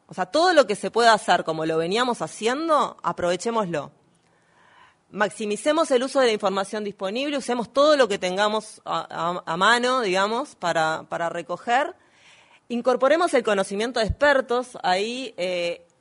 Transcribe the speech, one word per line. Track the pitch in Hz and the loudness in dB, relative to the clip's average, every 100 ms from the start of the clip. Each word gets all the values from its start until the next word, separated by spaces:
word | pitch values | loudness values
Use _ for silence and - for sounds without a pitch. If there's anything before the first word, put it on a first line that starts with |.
| - | -14
O | |
sea, | 175 180 | -8 -2
todo | 294 359 | 2 4
lo | 320 254 | 6 4
que | |
se | 202 - | 2 -4
pueda | 220 233 | 2 6
hacer | 214 - 180 | 4 4 0
como | 170 160 160 | 0 -4 -2
lo | 160 | -2
veníamos | 165 214 254 226 | 0 0 -2 -2
haciendo, | 160 - 220 269 330 294 202 - | -6 -4 -4 -2 0 0 0 -4
aprovechémoslo. | 165 175 175 180 233 233 185 160 139 _ _ _ _ _ _ _ _ _ _ _ _ | -6 -2 -2 -2 -2 -4 -2 -4 -8 _ _ _ _ _ _ _ _ _ _ _ _
Maximicemos | 185 208 - 208 202 302 311 311 | -2 -2 -2 -6 -4 0 0 2
el | 247 | 2
uso | 262 277 | 0 2
de | 254 | 2
la | |
información | 214 196 196 196 214 | 2 0 -2 -4 -6
disponible, | 208 - 190 226 294 285 | -8 -8 -6 -4 -4 -4
usemos | 240 247 214 | -4 -4 -2
todo | 269 294 294 | 2 4 6
lo | 247 | 4
que | 196 | 0
tengamos | 185 185 208 214 208 - | -2 0 0 0 -6 -14
a, | - 165 - | -6 -6 -6
a, | 151 165 175 - | -4 -4 -4 -4
a | 165 | 2
mano, | 202 240 247 262 | 4 4 2 0
digamos, | 214 185 202 233 294 - | 0 0 0 -2 -6 -6
para, | 175 165 160 160 - | -2 0 0 -2 -6
para | 165 170 | -6 -4
recoger. | 175 165 175 - 240 339 - _ _ _ - _ _ - | -6 -8 -8 0 0 0 -6 _ _ _ -20 _ _ -8
Incorporemos | 240 247 247 262 320 349 | -4 0 2 4 4 4
el | 262 | 2
conocimiento | 226 202 190 202 240 233 | 2 0 0 -2 -4 -2
de | 214 | -2
expertos. | - 285 269 262 240 247 - | 2 2 2 2 -2 -4 -4
Ahí, | 180 185 220 247 269 - | 0 0 -2 -6 -10 -6
eh, | 180 180 175 175 _ _ | -6 -4 -4 -6 _ _